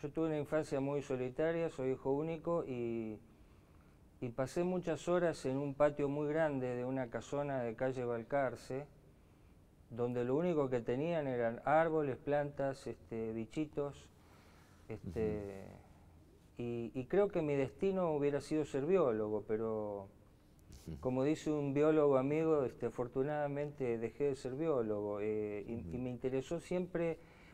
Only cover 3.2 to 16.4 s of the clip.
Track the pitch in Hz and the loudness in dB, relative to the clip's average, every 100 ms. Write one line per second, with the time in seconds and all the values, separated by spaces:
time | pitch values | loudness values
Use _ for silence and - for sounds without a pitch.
3.2 | - - - - - - - - - - | -12 -20 -20 -20 -20 -20 -20 -20 -20 -8
4.2 | 127 117 131 175 180 180 175 151 - 175 | -8 -2 -2 0 0 0 0 -2 2 2
5.2 | 170 151 135 135 143 135 147 143 143 143 | 2 0 -2 0 -2 4 4 4 0 0
6.2 | 147 156 160 135 127 123 123 131 120 117 | 0 2 2 2 -2 -2 -2 -2 -2 -4
7.2 | - 143 143 135 120 113 131 131 120 117 | -4 -4 -2 -2 -2 -2 -2 0 -2 -2
8.2 | 113 139 131 120 - 131 147 - - - | 0 0 0 -2 -8 -8 -8 -16 -20 -20
9.2 | - - - - - - - 117 120 123 | -20 -20 -20 -20 -20 -20 -14 -2 0 0
10.2 | 123 139 180 156 135 123 117 123 160 170 | 2 2 4 2 2 0 0 0 2 0
11.2 | 143 123 117 117 - 156 165 156 147 123 | 0 2 0 0 4 4 6 2 0 -2
12.2 | - 143 143 143 139 135 120 117 - 113 | 0 0 0 -2 -4 -4 -8 -10 -8 -6
13.2 | 113 113 113 - 151 147 143 135 - - | -4 -4 -6 -4 -4 -2 -4 -6 -18 -20
14.2 | - - - - - - - 110 - 87 | -20 -20 -20 -20 -20 -20 -12 -10 -6 -2
15.2 | 110 104 101 98 95 95 - - - - | 0 0 -6 -10 -14 -18 -20 -20 -20 -20
16.2 | - - | -20 -20